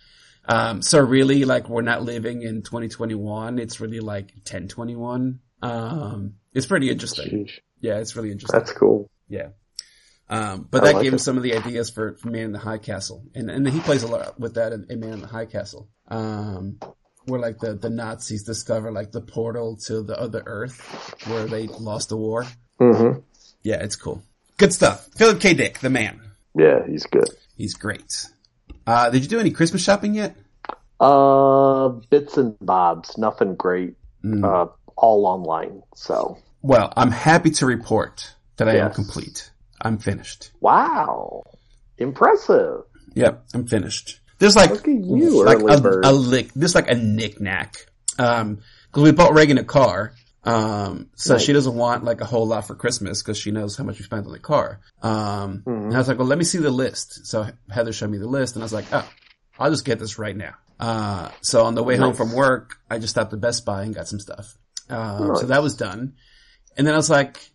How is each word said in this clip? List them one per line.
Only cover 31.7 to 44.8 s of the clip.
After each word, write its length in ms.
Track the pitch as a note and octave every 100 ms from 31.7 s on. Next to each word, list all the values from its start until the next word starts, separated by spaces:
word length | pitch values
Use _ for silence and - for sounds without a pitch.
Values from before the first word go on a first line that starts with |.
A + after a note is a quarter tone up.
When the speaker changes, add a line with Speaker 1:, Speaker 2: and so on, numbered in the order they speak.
| C3+ C3+ A#2+ -
Speaker 2:
bits 260 | D3 C#3+ -
and 200 | B2 G#2+
bobs. 560 | F#2 F#2 F2 E2+ - -
Nothing 360 | A2 - G2+
great. 400 | F#2 F#2 F2+ F2+ - - _
Speaker 1:
Mm. 200 | G#2 G#2+
Speaker 2:
Uh, 260 | G2+ F2+ E2+ - _ -
all 300 | A#2 G#2+ G2
online, 560 | F#2+ E2 D#2+ - D#2 -
so. 440 | - - A1 - - _ _
Speaker 1:
Well, 320 | C3+ B2 G2 -
I'm 160 | B2+
happy 380 | - D#3+ E3+ E3
to 140 | D3+ C3
report 680 | A#2+ - A2 - - - - _ -
that 120 | A2+
I 40 |
am 160 | A2 -
Speaker 2:
Yes. 60 | -
Speaker 1:
complete. 540 | G#2 - - - - _ _ -
I'm 180 | - G#2+
finished. 520 | - F#2 - - - _
Speaker 2:
Wow. 840 | G2+ D#3+ D4 D4 D3+ A1+ G1+ - - _ _ _ _ -
Impressive. 840 | B2+ C3+ A#3 G4+ - D#3+ E2+ - - _ -
Speaker 1:
Yep, 300 | - A#2+ - -
I'm 120 | A#2+ -
finished. 520 | A2 D#2+ - - - _ -
There's, 160 | G3+ G3+
like, 140 | F3+
Speaker 2:
Look 180 | G#3